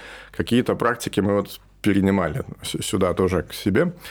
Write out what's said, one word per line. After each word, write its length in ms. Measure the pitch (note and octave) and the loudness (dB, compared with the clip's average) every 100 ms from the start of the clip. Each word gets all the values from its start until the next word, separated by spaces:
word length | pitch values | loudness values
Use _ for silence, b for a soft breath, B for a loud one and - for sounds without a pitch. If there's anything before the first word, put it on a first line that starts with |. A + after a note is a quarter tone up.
| B B B - | B B B -6
Какие-то 380 | - A#2+ A#2+ G2 | 0 2 2 2
практики 440 | A#2 A#2+ - - | 0 0 -2 0
мы 140 | G2 | 2
вот 260 | G2+ F#2+ - - _ | 2 -2 -10 -20 _
перенимали 640 | G#2+ G2 F#2+ G2 E2 - - - | 2 4 4 2 0 -4 -10 -10
с-, 220 | - - | -8 -6
сюда 300 | - G#2 G2 | -4 0 0
тоже 280 | G2 F#2 F2+ | 2 2 0
к 120 | - | -4
себе. 400 | - G#2 G2+ F3 - B | -4 0 2 2 -2 B